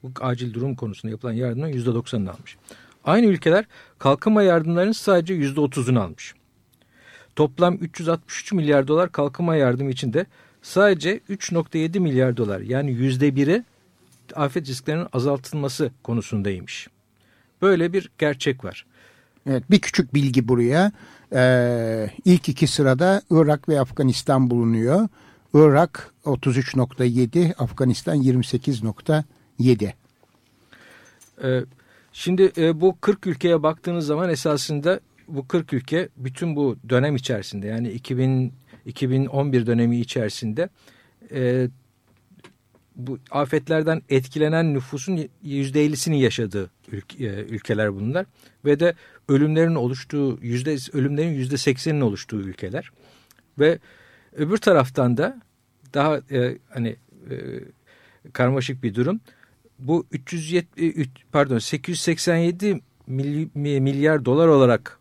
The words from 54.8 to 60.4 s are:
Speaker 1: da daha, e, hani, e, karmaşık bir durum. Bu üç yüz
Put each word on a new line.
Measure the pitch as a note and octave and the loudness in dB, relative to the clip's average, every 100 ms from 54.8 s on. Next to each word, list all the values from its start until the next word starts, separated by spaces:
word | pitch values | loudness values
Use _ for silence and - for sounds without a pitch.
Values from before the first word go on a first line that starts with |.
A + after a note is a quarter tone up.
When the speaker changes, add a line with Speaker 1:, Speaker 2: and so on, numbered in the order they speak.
| C3 - B2 B2 | 4 0 0 2
Speaker 1:
da | F3+ C4 _ _ _ _ C3 | -2 -4 _ _ _ _ -8
daha, | C#3+ D3 C#3+ C3 | -2 0 0 -4
e, | C3+ B2 A#2+ _ | -2 -2 -6 _
hani, | B2+ A#2 A2 _ _ - | -8 -8 -8 _ _ -14
e, | - - - - _ _ _ _ _ - | -12 -10 -12 -16 _ _ _ _ _ -18
karmaşık | - B2 C3+ B2+ C3 | -2 0 0 -4 -6
bir | A#2+ | -4
durum. | G2+ B2+ A3 - _ _ _ _ _ | -2 -2 -2 -8 _ _ _ _ _
Bu | C3 E3 - | -4 -4 -2
üç | C#3+ - | -12 -8
yüz | E3+ | -10